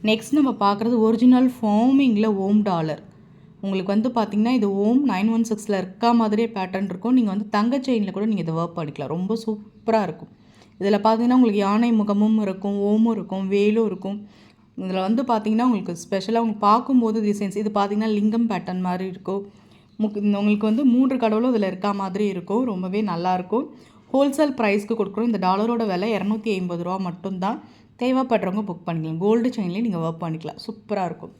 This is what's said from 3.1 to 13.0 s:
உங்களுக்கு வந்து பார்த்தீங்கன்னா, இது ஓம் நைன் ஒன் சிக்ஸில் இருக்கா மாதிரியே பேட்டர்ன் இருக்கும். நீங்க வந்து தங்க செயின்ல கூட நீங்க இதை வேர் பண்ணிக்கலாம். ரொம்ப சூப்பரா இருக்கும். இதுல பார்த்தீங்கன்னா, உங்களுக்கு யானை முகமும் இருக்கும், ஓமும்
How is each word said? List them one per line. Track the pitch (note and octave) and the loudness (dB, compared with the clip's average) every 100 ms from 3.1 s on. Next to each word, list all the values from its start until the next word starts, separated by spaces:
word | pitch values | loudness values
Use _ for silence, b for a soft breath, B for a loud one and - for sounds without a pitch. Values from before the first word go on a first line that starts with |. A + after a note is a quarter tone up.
| B B B B - | B B B B -12
உங்களுக்கு | G3 F#3+ F#3 | -4 -4 0
வந்து | G3+ A#3+ A#3+ | 0 0 -2
பார்த்தீங்கன்னா, | G#3 G#3 A3 B3+ | -2 0 2 2
இது | G3+ G3 | 2 2
ஓம் | G#3 B3 C#4+ | 2 2 2
நைன் | F#3 G#3+ | 0 2
ஒன் | A3+ A3+ | 2 0
சிக்ஸில் | G#3 - G3+ | -4 -2 -2
இருக்கா | F#3 - A#3 | -2 0 2
மாதிரியே | A#3+ A3 G#3 A#3 | 4 2 0 -2
பேட்டர்ன் | G#3 F#3 F#3+ G3 | -4 -6 -4 -6
இருக்கும். | F#3 A#3 | -6 2
நீங்க | B3+ G#3+ | 2 2
வந்து | G3 G#3 G#3 | -2 -2 0
தங்க | A3 C#4 | 0 0
செயின்ல | C4+ A#3+ G3 | 0 -2 -2
கூட | F#3 G#3+ | -2 -2
நீங்க | G3+ | -2
இதை | E3 | -2
வேர் | D#3+ E3+ E3 | -2 -4 -6
பண்ணிக்கலாம். | D3+ - C3+ D#3+ | -8 -8 -6 -6
ரொம்ப | F#3 A3 | -4 -4
சூப்பரா | A3 G#3 - - - A3 | -4 -8 -10 -12 -2 0
இருக்கும். | F#3+ - - b b b b b | 0 -8 -16 b b b b b
இதுல | G3 G3+ G#3+ | 0 2 4
பார்த்தீங்கன்னா, | A3+ A#3+ B3+ | 2 4 4
உங்களுக்கு | B3 G#3 G3 | 4 4 2
யானை | G#3 A#3+ | 2 2
முகமும் | A3+ G#3 G3+ G#3+ A3 G#3 | 2 2 2 4 2 0
இருக்கும், | F#3+ G3+ G3+ G3+ | -4 -4 -2 2
ஓமும் | G#3+ | 4